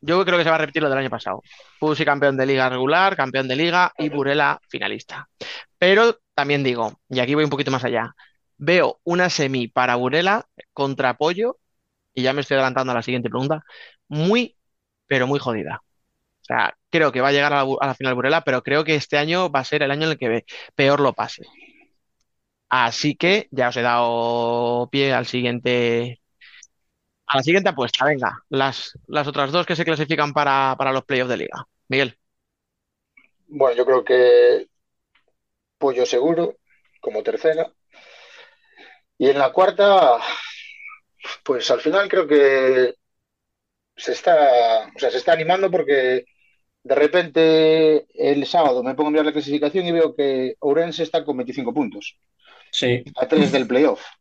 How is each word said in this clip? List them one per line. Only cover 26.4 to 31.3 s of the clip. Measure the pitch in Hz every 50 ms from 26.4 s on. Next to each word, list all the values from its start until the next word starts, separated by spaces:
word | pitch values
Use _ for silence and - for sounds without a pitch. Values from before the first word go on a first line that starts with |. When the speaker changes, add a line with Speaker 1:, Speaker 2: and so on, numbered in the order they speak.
| - - - - - _ _ _ _ _ _ _ _ _ _ _ _
Speaker 1:
a | - 143 139
la |
siguiente | 127 147 175 196 185 196
apuesta. | 160 131 123 117 - - 131
Venga, | 143 151 135 123 104 - - _ _
las, | - 135 135 135 127 - - - - - _
las | - - 151 143 143
otras | 139 143 139 135
dos | 147 175 165
que | - 180
se | 156 170
clasifican | 165 160 147 156 139 160 147 147 147
para, | 135 151 147 143 135 135 135 135 131 -
para | 135 135
los | 131 131 -
playoffs | _ 139 127 127 123